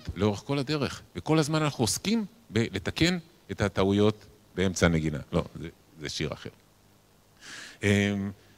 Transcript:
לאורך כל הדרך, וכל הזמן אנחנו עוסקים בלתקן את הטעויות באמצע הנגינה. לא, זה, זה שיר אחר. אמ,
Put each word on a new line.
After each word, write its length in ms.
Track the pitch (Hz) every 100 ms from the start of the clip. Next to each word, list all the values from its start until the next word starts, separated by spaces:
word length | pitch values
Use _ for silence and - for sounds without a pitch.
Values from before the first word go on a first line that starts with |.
| -
לאורך 280 | - 104 101 -
כל 120 | 139
הדרך, 440 | 156 151 113 - - -
וכל 220 | - 156
הזמן 240 | 147 156
אנחנו 220 | 151 -
עוסקים 400 | 113 - 185 226 196 - -
בלתקן 680 | 113 117 - - - 165 185 - - -
את 100 | 98
הטעויות 640 | 101 104 98 101 107 107 - - _
באמצע 320 | - 95 90 87
הנגינה. 320 | 82 78 71 -
לא, 120 | 85 73 -
זה, 80 | 82 - _ 80
זה 80 | 73
שיר 240 | - 76
אחר. 180 | - - - _ _ _ _ _ _ _ _ - - - -
אמ, 480 | 101 101 101 101 98 101 -